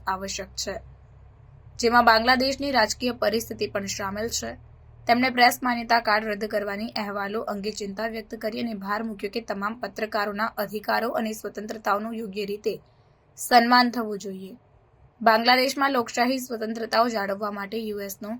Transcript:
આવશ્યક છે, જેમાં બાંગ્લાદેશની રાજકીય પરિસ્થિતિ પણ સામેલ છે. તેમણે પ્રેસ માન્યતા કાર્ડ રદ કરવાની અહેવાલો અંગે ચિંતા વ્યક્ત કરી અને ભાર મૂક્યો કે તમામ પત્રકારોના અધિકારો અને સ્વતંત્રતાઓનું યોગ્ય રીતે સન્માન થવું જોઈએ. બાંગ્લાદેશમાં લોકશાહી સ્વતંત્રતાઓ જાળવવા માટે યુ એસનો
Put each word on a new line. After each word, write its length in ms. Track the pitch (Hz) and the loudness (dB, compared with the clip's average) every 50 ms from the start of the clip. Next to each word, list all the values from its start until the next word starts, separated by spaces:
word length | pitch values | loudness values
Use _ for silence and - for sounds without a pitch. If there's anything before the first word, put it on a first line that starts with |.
| - | -4
આવશ્યક 460 | - 190 185 196 196 - - 190 190 - | -4 -4 -4 -4 -8 -8 -8 -10 -10 -10
છે, 180 | - - 202 190 - - - - - - - - - - - - - - - - - - - - - | -8 -8 -8 -8 -10 -12 -16 -20 -20 -20 -20 -20 -20 -20 -20 -20 -20 -20 -20 -20 -20 -20 -20 -8 -2
જેમાં 260 | - 226 240 240 226 | 0 4 6 6 8
બાંગ્લાદેશની 640 | 233 226 220 226 247 262 247 262 269 269 262 277 285 | 8 6 6 6 4 4 4 4 0 0 -2 -2 0
રાજકીય 420 | 269 240 220 214 - - 247 247 233 | 2 2 2 2 0 -4 -4 -4 -2
પરિસ્થિતિ 540 | - - 208 208 233 226 - 220 214 214 | 0 0 0 0 0 -2 -4 -6 -6 -6
પણ 200 | 208 - 208 196 | -4 -4 -4 -4
સામેલ 420 | 190 - - 202 190 196 208 226 233 | -4 -6 -6 -6 -6 -4 -4 -4 -4
છે. 240 | 233 - 233 226 247 - - - - - - - - - - | -4 -6 -6 -8 -10 -14 -18 -20 -20 -20 -20 -20 -20 -8 2
તેમણે 240 | - 233 240 254 262 | 2 4 4 4 2
પ્રેસ 280 | 247 247 240 254 262 262 262 | 4 6 6 6 6 2 0
માન્યતા 380 | 247 240 233 233 233 233 233 | -2 -2 -2 0 2 2 2
કાર્ડ 280 | 226 220 208 214 220 220 | 4 2 2 2 0 -2
રદ 160 | 208 202 220 | -4 -4 -4
કરવાની 500 | 214 220 208 208 208 202 202 220 240 - | -4 -4 -4 -4 -4 -4 -6 -6 -6 -6
અહેવાલો 440 | 214 208 202 202 202 196 202 208 226 - | -6 -6 -4 -4 -4 -4 -4 -4 -4 -4
અંગે 260 | - 208 202 196 214 208 | -4 -6 -4 -4 -6 -6
ચિંતા 360 | - 208 196 196 196 220 226 | -6 -8 -8 -6 -6 -6 -6
વ્યક્ત 240 | 220 226 214 - 233 | -6 -8 -10 -10 -12
કરી 280 | 220 - 214 220 247 240 | -8 -6 -6 -4 -4 -4
અને 120 | 233 220 | -6 -6
ભાર 260 | 196 190 196 208 220 226 | -6 -4 -4 -4 -4 -4
મૂક્યો 280 | 226 214 208 208 202 | -6 -6 -6 -8 -6
કે 100 | - 233 | -6 -6
તમામ 400 | 226 - 202 196 196 214 226 240 | -6 -6 -6 -4 -4 -6 -6 -6
પત્રકારોના 760 | - 202 - - 220 214 - 214 208 208 202 208 220 226 - | -8 -10 -6 -6 -6 -4 -2 -2 -2 -2 -2 -2 -4 -4 -2
અધિકારો 540 | - 208 208 202 214 208 - 214 214 226 240 | -4 -6 -4 -6 -6 -2 0 0 0 0 0
અને 220 | 254 - 226 220 220 | -2 -2 -2 -2 -6
સ્વતંત્રતાઓનું 840 | 214 - 202 - 208 208 220 240 220 - 220 196 208 214 226 233 | -6 -10 -10 -10 -10 -10 -10 -10 -6 -2 0 0 0 -2 -4 -6
યોગ્ય 300 | 220 233 196 190 208 202 | -6 -8 -6 -6 -6 -6
રીતે 280 | 196 202 208 - 220 180 - - _ _ _ _ _ _ _ _ _ _ - | -6 -6 -4 -4 -4 -4 -4 -10 _ _ _ _ _ _ _ _ _ _ -12
સન્માન 520 | - - 247 240 233 240 247 247 247 240 | 0 6 6 8 8 8 6 6 6 4
થવું 280 | 226 247 220 214 214 196 | 0 -2 -4 -4 -6 -8
જોઈએ. 360 | 202 196 190 190 190 190 240 - _ _ _ _ _ _ _ _ - _ _ _ | -8 -10 -10 -10 -12 -14 -16 -18 _ _ _ _ _ _ _ _ -20 _ _ _
બાંગ્લાદેશમાં 720 | 220 226 220 220 233 247 254 254 254 277 262 285 277 277 277 | 4 6 6 6 6 6 6 6 6 2 2 2 2 2 4
લોકશાહી 460 | 247 233 - - 247 240 247 269 262 | 2 0 0 0 2 2 2 2 0
સ્વતંત્રતાઓ 680 | 254 - 240 220 220 220 226 226 226 220 220 220 233 247 | -2 -6 -6 -4 -4 -4 -4 -6 -4 0 2 4 4 4
જાળવવા 420 | 226 208 196 196 196 196 220 208 | 2 0 -2 -2 -2 -4 -4 -4
માટે 280 | 208 202 202 196 214 233 | -4 -6 -8 -6 -6 -6
યુ 220 | 226 214 208 202 | -6 -6 -6 -6
એસનો 300 | 202 196 190 - 208 208 233 247 | -8 -8 -10 -10 -10 -10 -10 -10